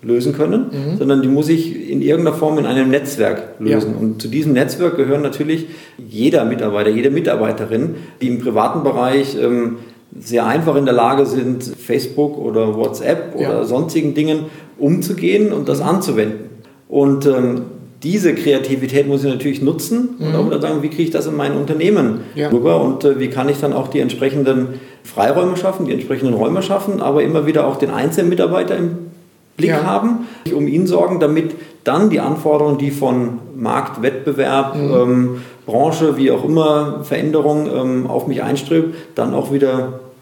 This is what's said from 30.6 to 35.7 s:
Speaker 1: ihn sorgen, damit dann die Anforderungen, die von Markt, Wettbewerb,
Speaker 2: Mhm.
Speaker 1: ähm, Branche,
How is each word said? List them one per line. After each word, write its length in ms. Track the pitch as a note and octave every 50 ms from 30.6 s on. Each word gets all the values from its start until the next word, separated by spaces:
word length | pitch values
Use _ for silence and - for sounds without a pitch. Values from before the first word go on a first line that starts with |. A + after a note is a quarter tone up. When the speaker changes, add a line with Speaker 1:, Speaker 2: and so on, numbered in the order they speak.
| C#3+
Speaker 1:
ihn 200 | C#3+ C#3 E3 F#3+
sorgen, 340 | F3+ F3 E3 F3 F3+ F#3 E3+
damit 300 | E3 D3 D3+ D#3+ - - - - - - - - _
dann 240 | - C3 D#3+ G3+ G#3+
die 100 | E3+ C#3+
Anforderungen, 580 | - B2+ D3+ D3 - D#3 D3+ D3 D3+ D3 C#3+ C3
die 120 | C#3 C#3+
von 500 | C#3 - - C3 B2 B2 B2 A#2 A#2 A#2+ - - -
Markt, 460 | C3+ A#2 A#2 B2 B2+ - - - -
Wettbewerb, 760 | A2+ B2+ B2+ C3 - D#3 C3+ B2+ C3+ C3+ C3+ C3+ C#3 C#3 -
Speaker 2:
Mhm. 200 | D3+ C#3+ - C3
Speaker 1:
ähm, 480 | B2+ B2 B2 B2+ B2+ B2+ B2 B2 B2 - - - - -
Branche, 500 | -